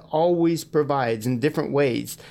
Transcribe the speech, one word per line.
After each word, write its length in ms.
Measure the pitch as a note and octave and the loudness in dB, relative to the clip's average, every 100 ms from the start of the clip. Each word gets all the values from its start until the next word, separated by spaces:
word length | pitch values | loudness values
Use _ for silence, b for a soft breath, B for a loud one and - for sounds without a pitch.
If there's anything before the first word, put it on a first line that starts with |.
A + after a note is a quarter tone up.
| - | -4
always 540 | D#3 F3 F3 E3 E3 | 0 2 4 2 0
provides 600 | - D#3 C#3 C#3 A#2+ A2+ | -2 -2 0 0 0 -2
in 140 | A#2 B2 | -2 0
different 320 | C#3+ D#3 D3 | 0 -2 -2
ways. 480 | C#3 C#3+ A#2 A#2 - B | 0 0 0 -6 -12 B